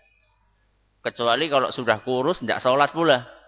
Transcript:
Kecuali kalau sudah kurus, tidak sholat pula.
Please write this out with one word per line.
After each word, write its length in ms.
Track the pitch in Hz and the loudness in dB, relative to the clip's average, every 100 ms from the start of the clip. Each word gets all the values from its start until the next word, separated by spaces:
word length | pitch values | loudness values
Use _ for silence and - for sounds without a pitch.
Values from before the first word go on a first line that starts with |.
| _ _ _ _ _ _ _ _ _ _ | _ _ _ _ _ _ _ _ _ _
Kecuali 480 | 120 - 117 120 160 | -10 -4 -2 0 0
kalau 240 | 139 127 | 0 -2
sudah 320 | - 117 110 - | -2 0 0 0
kurus, 320 | 127 139 180 | -2 0 -2
tidak 220 | 113 90 | -2 -2
sholat 320 | 127 135 143 | 2 2 2
pula. 320 | 156 165 127 123 - | 0 2 2 0 -20